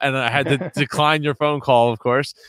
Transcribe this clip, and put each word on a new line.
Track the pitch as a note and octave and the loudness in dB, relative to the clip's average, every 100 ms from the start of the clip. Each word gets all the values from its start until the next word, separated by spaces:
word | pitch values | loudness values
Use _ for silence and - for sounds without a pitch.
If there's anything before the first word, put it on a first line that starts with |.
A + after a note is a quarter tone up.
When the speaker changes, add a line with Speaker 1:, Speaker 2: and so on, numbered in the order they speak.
Speaker 1:
and | C#3 C3+ | 0 -2
I | A#2+ | -2
had | C3 C3+ | 0 0
to | C#3 F3+ | -2 -2
Speaker 2:
<laughs> | |
Speaker 1:
decline | - C#3+ - D3+ D#3 | -4 -4 0 2 2
your | D3 | 0
phone | C#3 D3 D3 | -2 -2 -2
call, | C3 B2 A#2+ | 2 4 4
of | A2+ | 0
course. | B2 B2+ D3 - | 0 0 -2 -10